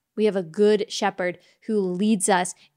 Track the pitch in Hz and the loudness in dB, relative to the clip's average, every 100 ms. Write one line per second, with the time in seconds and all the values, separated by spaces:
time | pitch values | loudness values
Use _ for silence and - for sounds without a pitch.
0 | _ - 214 190 165 156 208 214 - - | _ -2 0 0 -4 2 2 2 -2 -4
1 | 196 190 180 175 _ _ - 214 185 180 | -4 -4 -6 -8 _ _ -4 -2 -2 0
2 | 214 220 - 185 180 - _ | 2 2 2 0 -2 -8 _